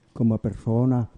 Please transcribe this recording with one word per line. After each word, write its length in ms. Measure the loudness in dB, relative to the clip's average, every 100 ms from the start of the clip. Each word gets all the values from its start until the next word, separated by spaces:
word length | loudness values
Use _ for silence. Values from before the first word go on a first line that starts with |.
| _
como 260 | -2 0 0
persona, 680 | -4 -6 -2 0 2 0 -2